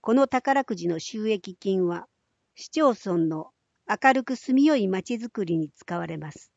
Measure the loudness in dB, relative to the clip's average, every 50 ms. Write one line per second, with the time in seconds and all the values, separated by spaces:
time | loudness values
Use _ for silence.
0 | 0 2 4 4 4 4 2 -2 _ 2 0 0 0 -2 -6 -4 -2 -4 -4 -4
1 | -6 -8 -8 -4 -2 -2 -2 -2 -4 -12 -16 _ -4 -2 0 2 0 0 -2 -4
2 | -10 _ _ _ _ _ _ _ _ _ _ -20 -20 -8 -2 2 2 2 2 0
3 | -4 -2 0 0 0 0 -2 -6 -10 -12 _ _ _ _ _ _ _ -4 -4 4
4 | 4 4 4 4 0 -4 -6 -6 -2 2 4 4 6 6 4 4 2 0 0 -2
5 | -2 -4 -6 -6 -6 -8 _ -6 -2 0 0 -2 -2 -4 _ _ -12 -8 -8 -6
6 | -6 -6 -8 -10 -10 -12 -14 -16 -20 _ _